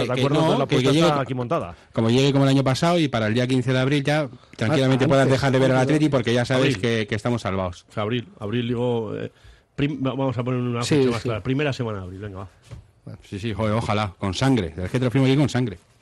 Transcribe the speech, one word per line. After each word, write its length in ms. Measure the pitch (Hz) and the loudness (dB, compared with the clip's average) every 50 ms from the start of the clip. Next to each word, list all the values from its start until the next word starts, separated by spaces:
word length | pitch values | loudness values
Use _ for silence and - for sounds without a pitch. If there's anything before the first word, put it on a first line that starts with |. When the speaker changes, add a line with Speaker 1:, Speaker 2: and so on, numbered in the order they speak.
Speaker 1:
estás 80 | 127 117 | 0 -2
de 60 | 123 | 0
Speaker 2:
que 60 | 131 127 | 0 0
Speaker 1:
acuerdo, 80 | 139 143 156 | 0 2 2
Speaker 2:
no, 20 | |
Speaker 1:
entonces 180 | 160 160 - 240 | 2 2 2 0
la 60 | - | 0
Speaker 2:
que, 40 | - | 0
que 60 | - | 0
Speaker 1:
apuesta 160 | 131 127 131 139 | 2 2 2 4
Speaker 2:
llegue 120 | 151 170 170 | 4 4 2
Speaker 1:
está 120 | 151 143 | 2 0
aquí 140 | 135 123 131 | -2 -4 -4
montada. 400 | 127 123 120 160 165 117 85 85 - - - - | -6 -4 -2 -4 -4 -4 -6 -10 -16 -20 -8 -4
Speaker 2:
como 160 | - 113 113 | 0 2 2
llegue 220 | 117 127 135 143 135 | 4 4 4 4 4
como 120 | 139 139 | 4 4
el 60 | 135 | 4
año 140 | 135 135 135 | 4 4 2
pasado 340 | 135 131 - - 170 175 175 | 2 0 2 2 2 2 2
y 100 | 160 139 | 0 0
para 180 | 120 117 107 | 0 -2 -2
el 80 | 107 107 | 0 0
día 120 | 123 123 | 0 0
quince 260 | 123 131 127 120 131 131 | 0 0 0 0 0 0
de 40 | 131 | 0
abril 240 | 127 131 143 147 135 | 0 0 0 0 0
ya 260 | 147 147 151 151 127 - - - - - | 0 0 0 -2 -4 -8 -14 -20 -20 -8
tranquilamente 480 | - - 110 147 151 131 131 131 127 - | -4 -2 0 2 2 2 2 2 2 4
Speaker 3:
Ah, 40 | 165 | 4
Speaker 2:
puedas 140 | 139 135 135 | 4 4 4
Speaker 3:
antes, 80 | 127 135 127 | 4 4 2
Speaker 2:
dejar 140 | 135 139 127 | 2 2 2
de 60 | 131 | 4
ver 120 | 131 131 131 | 4 4 4
al 40 | |
Speaker 3:
antes, 180 | 127 127 135 151 | 4 2 2 2
Speaker 2:
Atleti 120 | 156 151 151 | 2 2 2
porque 220 | 139 135 113 117 117 | 2 0 0 2 0
ya 140 | 123 120 | 0 0
sabes 160 | - 131 127 131 135 127 | 2 2 2 2 2 0
Speaker 4:
abril. 40 | 98 | 0
Speaker 2:
que, 260 | 92 120 113 113 107 | 0 0 0 0 -2
que 80 | 104 117 | -2 -4
estamos 280 | 107 - 123 120 117 - | -4 -2 -2 -2 -2 -2
salvados. 420 | 101 95 95 92 90 90 - - _ | -4 -4 -2 -4 -4 -6 -10 -16 _
Speaker 4:
O 20 | - | -8
sea, 100 | - 107 | -6 -4
abril, 220 | 104 120 123 110 - - - | -4 -4 -4 -6 -8 -12 -12
abril, 260 | 113 104 107 123 120 | -8 -4 -4 -4 -2
digo, 480 | 117 123 117 120 123 120 117 113 101 107 | -2 -2 -2 -2 -2 -2 -2 -4 -6 -8
eh, 160 | 107 110 110 - _ - - - _ _ _ _ | -8 -10 -10 -12 _ -20 -20 -20 _ _ _ _
prim-, 220 | - 139 143 151 - 131 | -4 -2 -2 -2 -2 -4
va-, 120 | 131 117 | -4 -2
vamos 240 | 131 135 135 123 117 | -2 -2 -2 -2 -2
a 40 | 123 | -4
poner 180 | 123 127 127 | -2 -2 -2
una 220 | 123 123 120 117 120 | -2 -2 -2 -4 -2
Speaker 3:
Sí, 120 | 117 160 | 0 2
Speaker 4:
fecha 140 | 147 131 127 | 2 4 2
más 60 | 117 113 | 2 -2
Speaker 3:
sí. 80 | - 120 | -4 -4
Speaker 4:
clara. 140 | 113 104 92 | -6 -4 -4
Primera 320 | 123 131 135 151 147 131 | -4 -2 -2 -2 -2 -4
semana 240 | - 127 113 107 101 | -4 -6 -6 -6 -8
de 60 | 95 | -8
abril, 160 | 90 95 95 | -10 -12 -12
venga, 180 | 101 104 98 92 | -12 -12 -12 -12
va. 100 | 101 95 - _ _ - - - - _ _ _ _ - 107 - - | -14 -14 -18 _ _ -20 -20 -20 -20 _ _ _ _ -20 -20 -20 -16
Speaker 2:
Sí, 140 | - - 101 | -12 -10 -8
sí, 140 | 92 117 104 | -6 -6 -4
joder, 220 | - 110 107 104 | -2 -2 0 0
ojalá, 400 | 113 117 - 107 104 107 101 90 - | 0 0 0 0 0 0 -2 -4 -6
con 140 | - 98 92 | -6 -4 -2
sangre. 400 | - 131 131 135 120 95 80 - | 0 0 2 2 2 0 -2 -6
Es 160 | - 90 92 | -6 -6 -4
que 80 | - 127 | -2 -2
te 60 | 127 | -2
lo 60 | 127 | 0
firmo 160 | 107 135 135 | 2 2 2
aquí 100 | 131 135 | 4 4
con 140 | 139 151 113 | 4 2 2
sangre. 260 | - 123 127 113 95 - _ _ _ _ | 0 -2 -2 -4 -6 -10 _ _ _ _